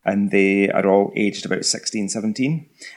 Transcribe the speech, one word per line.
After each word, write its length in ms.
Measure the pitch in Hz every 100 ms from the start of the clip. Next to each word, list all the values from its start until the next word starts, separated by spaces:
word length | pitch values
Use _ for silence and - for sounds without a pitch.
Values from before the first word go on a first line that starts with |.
and 260 | - 101 101
they 400 | 101 98 98 98
are 160 | - 101
all 260 | 98 101 -
aged 280 | 104 - -
about 180 | 95
sixteen, 440 | - - - 113 98
seventeen, 600 | 113 110 107 131 160 - _ -